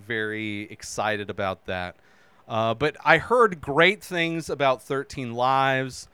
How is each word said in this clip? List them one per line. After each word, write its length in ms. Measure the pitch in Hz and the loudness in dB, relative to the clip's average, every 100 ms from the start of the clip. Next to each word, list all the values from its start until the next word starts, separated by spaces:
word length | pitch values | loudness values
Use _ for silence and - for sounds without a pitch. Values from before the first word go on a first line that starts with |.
very 580 | 101 110 107 107 107 104 | -6 -4 -2 -4 -6 -6
excited 680 | 104 107 - - 107 104 101 | -10 -14 -10 -4 -2 -2 -4
about 360 | 98 95 92 - | -4 -4 -4 -6
that. 280 | 92 90 - _ _ _ _ - | -6 -6 -12 _ _ _ _ -6
Uh, 260 | 113 113 | -2 0
but 220 | 113 147 - | 0 -2 0
I 140 | 147 160 | 4 4
heard 420 | - 247 220 165 | 4 4 4 2
great 420 | 143 139 175 208 | -2 4 4 4
things 480 | - 180 165 165 151 | -4 -2 -2 -2 -6
about 320 | 143 139 127 | 0 2 0
Thirteen 520 | - 139 135 139 120 | -2 -6 -4 -8 -8
Lives. 760 | 117 127 135 135 131 131 123 - | 0 2 4 2 0 -2 -10 -18